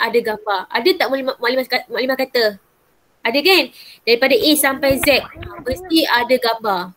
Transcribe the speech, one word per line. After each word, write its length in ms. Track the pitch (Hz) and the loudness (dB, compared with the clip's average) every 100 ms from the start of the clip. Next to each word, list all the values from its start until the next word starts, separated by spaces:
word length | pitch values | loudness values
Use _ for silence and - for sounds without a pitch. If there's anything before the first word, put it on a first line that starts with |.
ada 160 | 226 226 | 0 0
gambar. 480 | 226 214 214 196 - | -2 -6 -4 -4 -2
Ada 320 | 226 240 381 | 0 0 2
tak 80 | 233 | 0
Muklimah, 320 | 269 262 - | -2 -4 -4
Muklimah 240 | 233 262 | -2 -2
kat-, 240 | 254 247 - | -2 -4 -4
Muklimah 320 | 233 254 262 | -4 -2 -2
kata? 400 | 262 247 220 196 _ _ _ _ _ _ 226 | -2 0 0 -2 _ _ _ _ _ _ -2
Ada 140 | 247 | 0
kan? 220 | 294 370 254 - - - - | 4 2 2 -6 -20 -12 0
Daripada 300 | 240 269 269 | 2 4 2
A 140 | 302 | 4
sampai 380 | 294 277 269 277 269 | 2 2 0 0 0
Z, 80 | 294 262 | 2 0
ah, 340 | - - - 349 | 0 -14 -16 -12
mesti 360 | 294 262 359 320 302 | -8 -8 0 0 2
ada 300 | 240 233 254 | 0 2 0
gambar. 440 | 233 226 214 190 180 | 0 -2 -2 -2 -4